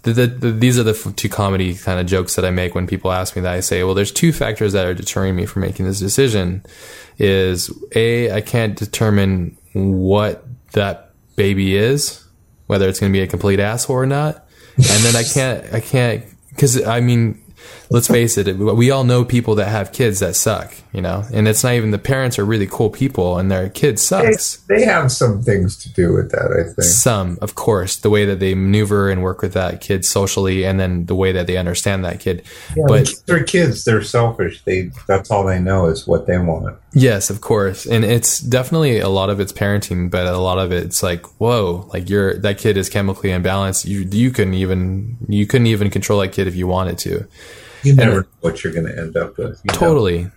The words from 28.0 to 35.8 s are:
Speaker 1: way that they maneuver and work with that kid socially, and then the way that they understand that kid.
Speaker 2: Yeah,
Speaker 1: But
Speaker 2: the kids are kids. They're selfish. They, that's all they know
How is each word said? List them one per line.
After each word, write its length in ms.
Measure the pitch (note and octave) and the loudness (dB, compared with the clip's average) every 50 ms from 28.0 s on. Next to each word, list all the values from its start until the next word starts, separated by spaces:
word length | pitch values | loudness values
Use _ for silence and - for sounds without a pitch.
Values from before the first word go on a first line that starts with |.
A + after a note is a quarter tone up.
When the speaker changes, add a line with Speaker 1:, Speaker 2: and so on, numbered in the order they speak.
| - G#2 | 0 2
Speaker 1:
way 140 | G#2 G#2 G#2 | 4 4 2
that 140 | G2+ G2 F#2 | 2 0 0
they 140 | G2 F#2+ F#2+ | 0 0 0
maneuver 560 | F#2+ F#2+ F#2+ G2+ G#2+ G#2+ G2+ G#2 G2+ G2 G2 | 2 2 2 4 2 2 2 2 2 2 2
and 140 | F#2+ F#2 F#2 | 0 0 -2
work 180 | F#2 F2+ - | -2 -2 -4
with 120 | - F#2 F#2+ | -6 -2 -2
that 280 | G2 F#2 F2 F2 - | -2 -2 -2 -4 -8
kid 240 | - - - F#2 F2 | -4 -2 -2 -2 0
socially, 580 | - - G#2+ G2 F#2+ - G2 G2 F#2+ F#2 F#2+ F#2 | 0 0 0 0 0 0 -2 0 0 0 0 0
and 140 | F#2+ F#2+ F#2+ | 0 0 0
then 280 | F#2 F2+ F2+ F2 E2+ | 0 0 -2 -2 -2
the 80 | E2+ G2+ | -2 0
way 160 | F#2 F#2+ F#2+ | 0 0 0
that 160 | F#2 F2+ F2 | 0 0 -2
they 100 | F2+ F2+ | -2 -2
understand 480 | F2+ F2+ F2+ F2 - - G2+ G2 F#2+ F#2 | -2 -2 -2 -4 -2 -2 -2 -2 -2 -4
that 140 | F2 F2 F2 | -6 -8 -6
kid. 240 | - G2+ F2+ E2+ - - - - - - D#3 | -4 -4 -4 -4 -8 -16 -20 -20 -14 -6 -2
Speaker 2:
Yeah, 80 | D#3 D#3 | 0 2
Speaker 1:
But 120 | C#3 C3+ C#3 | 4 4 4
Speaker 2:
the 60 | C#3 | 4
kids 180 | - - - _ - | 2 -2 -8 _ 0
are 140 | F3 D#3+ - | 0 0 0
kids. 400 | - - F3 E3+ C#3 A2 - - | 0 2 2 2 2 0 -2 0
They're 180 | A#2+ A2 G#2 G#2 | 2 2 2 0
selfish. 600 | - - A#2+ A#2 A2+ A#2 - F#2+ E2 - - _ | 0 0 2 2 2 0 -2 -4 -4 -4 -6 _
They, 260 | G2 F#2 F#2 F#2 F2 - - - | -2 -2 -2 -4 -6 -10 -14 -2
that's 240 | - F#2+ F#2+ F#2+ - | 0 0 0 0 0
all 120 | A2 G2+ F#2+ | 0 0 2
they 160 | F#2+ F#2 F2+ | 0 0 0
know 280 | F2+ F#2 F#2+ F#2+ | 0 0 2 2